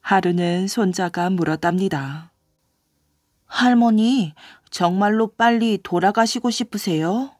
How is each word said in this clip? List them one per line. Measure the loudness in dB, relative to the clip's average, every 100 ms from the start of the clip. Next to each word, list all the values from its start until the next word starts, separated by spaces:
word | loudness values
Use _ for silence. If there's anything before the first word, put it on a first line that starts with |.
하루는 | 0 0 2 0 0 -2 -4
손자가 | 0 -2 0 -4 -2 -2
물었답니다. | 0 -2 0 0 0 0 -2 -6 -12 -16 _ _ _ _ _ _ _ _ _ _ _
"할머니, | _ 0 2 4 4 4 2 0 -2 -6 -20 -20 _
정말로 | -2 -2 2 0 2 0
빨리 | _ 2 2 0 -2
돌아가시고 | -2 0 2 2 0 0 -4
싶으세요?" | -4 -6 -6 -2 -2 0 -2 -4 _